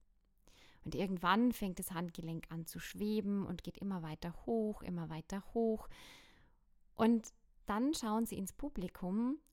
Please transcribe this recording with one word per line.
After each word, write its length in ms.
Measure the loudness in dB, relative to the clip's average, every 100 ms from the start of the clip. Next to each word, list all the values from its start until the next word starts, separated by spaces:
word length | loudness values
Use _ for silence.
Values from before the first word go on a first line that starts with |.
| _ _ _ _ -20 -20 -20 -14 -6
Und 100 | -2
irgendwann 560 | 0 2 4 6 6
fängt 280 | 4 -2 -2
das 120 | -2
Handgelenk 540 | -2 -2 -4 -6 -6 -6
an 160 | -8 -8
zu 140 | -8
schweben 640 | -10 -2 0 2 2 0 0
und 180 | -4
geht 140 | -6 -6
immer 220 | -4 -4
weiter 320 | -4 -6 -6 -6 0
hoch, 360 | 2 2 -2
immer 280 | -4 -4 -4
weiter 340 | -6 -6 -8 -2
hoch. 360 | 2 2 2 -2 -12 -16 -18 -20 -20 -20 _ _ -20 -16 4
Und 380 | 6 6 2 -12 _ -10 -2
dann 280 | 2 2
schauen 320 | 2 2 2 2
sie 120 | -2
ins 160 | -6
Publikum 840 | -6 -6 -4 -4 -4 -2 0 0 -2 -4